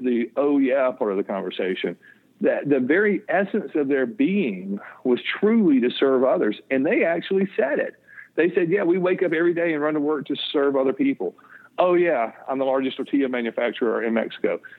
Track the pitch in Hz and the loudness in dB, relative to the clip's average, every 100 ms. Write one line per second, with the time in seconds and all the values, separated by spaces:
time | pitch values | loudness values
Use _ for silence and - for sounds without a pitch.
0 | 127 120 117 - 143 143 135 135 127 123 | 0 0 -2 0 2 2 2 2 0 0
1 | 107 98 95 98 92 - 92 95 - 87 | -2 -2 -2 -4 -6 -4 -4 -2 -4 -8
2 | - - _ - 147 120 143 139 123 170 | -16 -20 _ -4 -2 0 0 0 2 2
3 | 214 165 - 170 196 214 143 156 139 139 | 2 0 -2 -2 0 -4 -4 -4 0 0
4 | 127 107 143 202 143 92 95 101 - - | -2 0 0 2 -2 -4 -8 -8 -10 -8
5 | 127 120 - - 208 226 180 135 120 - | -2 -2 -2 -2 2 4 4 4 2 2
6 | 139 131 131 - 113 101 - 135 143 240 | 2 4 2 2 0 -4 -4 -2 0 0
7 | 175 170 - 190 190 - 262 302 - - | 0 -2 -2 0 0 -2 -2 -2 -4 -8
8 | _ - - - 170 185 170 202 180 185 | _ -20 -12 0 2 2 2 0 2 2
9 | 180 185 180 160 170 170 170 151 151 151 | 2 0 0 2 0 2 0 0 0 0
10 | 147 151 135 139 - 151 143 139 135 131 | 0 -2 -4 -6 -2 0 2 2 0 2
11 | 139 135 90 - - - - - 180 175 | 0 0 -4 -8 -20 -20 -14 0 2 4
12 | 175 135 110 - - 135 135 131 131 - | 2 0 -2 -6 -8 -4 0 0 -2 -4
13 | 131 143 131 127 117 117 120 113 117 110 | -2 0 0 0 -4 -2 -4 -2 -2 0
14 | 113 113 107 - 104 87 - | 0 -2 -2 -4 -4 -4 -8